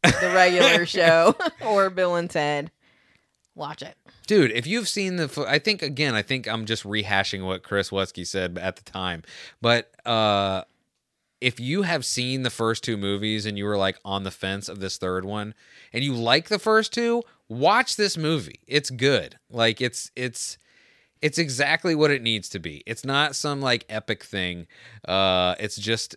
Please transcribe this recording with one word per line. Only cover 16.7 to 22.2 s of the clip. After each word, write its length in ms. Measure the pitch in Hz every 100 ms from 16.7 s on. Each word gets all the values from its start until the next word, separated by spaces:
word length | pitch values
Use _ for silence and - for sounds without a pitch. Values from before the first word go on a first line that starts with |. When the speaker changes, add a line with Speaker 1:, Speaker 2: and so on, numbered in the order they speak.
| 220 214
Speaker 2:
two, 300 | - 233 233 233 _ _
watch 480 | 113 156 220 254 -
this 220 | 202 165
movie. 420 | 156 160 82 - _
It's 220 | 147 143
good. 480 | 127 135 123 71 - _
Like, 300 | 120 113 107
it's, 300 | 123 - - -
it's, 420 | 123 113 - - _ _ _ _ _ _
it's 160 | 151 160
exactly 560 | 160 123 139 160 185 156
what 140 | 151
it 100 | 139